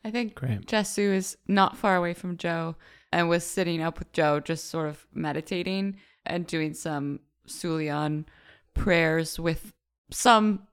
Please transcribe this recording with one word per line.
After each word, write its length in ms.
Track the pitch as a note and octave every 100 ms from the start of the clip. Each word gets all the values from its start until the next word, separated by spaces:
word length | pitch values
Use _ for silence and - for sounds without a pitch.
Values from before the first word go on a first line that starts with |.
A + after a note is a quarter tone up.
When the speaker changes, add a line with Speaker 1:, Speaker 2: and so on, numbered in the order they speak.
Speaker 1:
I 80 | A3
think 240 | A#3 A3+
Speaker 2:
Great. 320 | - C3 G#2 -
Speaker 1:
Jesu 360 | A3 G3+ - G3+
is 240 | F#3+ F#3+ - -
not 300 | G3 F#3+ -
far 180 | G#3
away 200 | F#3 F3
from 220 | F3 F#3 F3
Joe 360 | E3+ E3 E3 D#3+ - - _
and 160 | E3+ E3+
was 160 | E3+
sitting 360 | E3+ - F3 E3
up 160 | D#3+ E3
with 120 | E3
Joe, 280 | - D3+ D3
just 300 | D3 E3 -
sort 180 | D#3+ D#3
of 180 | D3 _
meditating 840 | - D#3 D3 D#3+ F#3 F3+ F#3+ G3 G3 _ _ -
and 200 | F3 E3+
doing 260 | E3 D#3
some 460 | D3+ E3 D3 C#3+ C#3+ _ _ -
Sulian 760 | - F3 D#3+ D3+ D3 D3+ D3+ D#3 - - - _
prayers 640 | - G#3 E3+ D#3+ D#3+ D#3+ -
with 340 | E3 D#3+ - _ _ _ _
some 560 | - B3+ A3 G#3+ G3 -